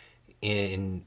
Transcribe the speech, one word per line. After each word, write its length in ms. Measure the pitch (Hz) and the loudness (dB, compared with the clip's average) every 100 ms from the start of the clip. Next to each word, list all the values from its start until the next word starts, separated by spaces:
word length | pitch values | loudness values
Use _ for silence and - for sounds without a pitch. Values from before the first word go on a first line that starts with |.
| - - - - | -20 -20 -20 -6
in, 640 | 104 104 101 95 98 92 | 0 2 2 0 -2 -4